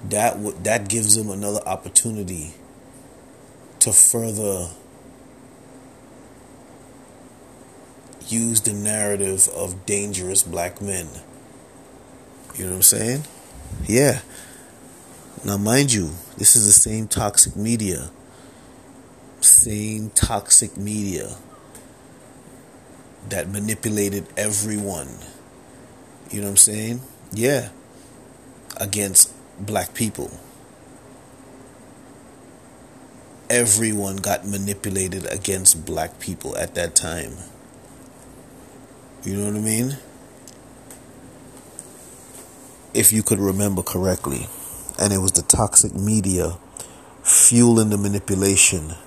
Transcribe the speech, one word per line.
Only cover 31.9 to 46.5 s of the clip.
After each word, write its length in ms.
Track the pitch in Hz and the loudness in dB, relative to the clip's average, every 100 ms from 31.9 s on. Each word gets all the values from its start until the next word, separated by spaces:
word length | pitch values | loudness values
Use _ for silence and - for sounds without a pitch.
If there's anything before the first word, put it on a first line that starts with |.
| - - - - - - - - - - - - - - - - | -20 -20 -20 -20 -20 -20 -20 -20 -20 -20 -20 -20 -20 -20 -20 -2
Everyone 680 | 120 117 107 113 107 98 95 | 0 4 2 2 -2 -4 -4
got 300 | 98 95 98 | -2 -2 -4
manipulated 840 | 101 98 98 104 95 92 95 - | -6 -6 -6 -4 -4 -4 -6 -6
against 540 | 98 95 95 92 80 | -6 -4 2 2 2
black 340 | 78 80 82 - | 2 2 2 -6
people 360 | - 90 - - | -10 -8 -8 -6
at 180 | 85 | -4
that 200 | 87 85 | -2 0
time. 400 | - 80 82 57 - - - - - - - - - - - - - - - - - - - | 0 -2 -8 -8 -12 -16 -20 -20 -20 -20 -20 -20 -20 -20 -20 -20 -20 -20 -20 -20 -20 -20 -12
You 140 | 95 98 | -8 -4
know 100 | 101 | -4
what 100 | 104 | -2
I 40 | |
mean? 380 | 107 110 127 139 - - - - - - - - - - - - - - - - - - - - - - - - - - - - - | -2 0 -2 -4 -14 -20 -20 -20 -20 -20 -20 -20 -20 -20 -20 -20 -20 -20 -20 -20 -18 -18 -18 -20 -20 -20 -20 -20 -20 -20 -20 -20 -4
If 180 | 113 107 | 4 4
you 100 | 110 | 4
could 160 | 104 101 | 2 2
remember 440 | 98 95 104 92 | 2 2 0 0
correctly. 640 | - 90 95 90 71 65 - - - - - - | -2 0 0 0 -2 -6 -8 -12 -14 -14 -14 -2
And 140 | 101 | 0
it 60 | 95 | 0
was 140 | 92 | 2
the 100 | - | 0
toxic 520 | - - 107 - 104 | 2 0 4 2 2
media 600 | - 101 110 98 92 80 | 0 0 2 2 0 0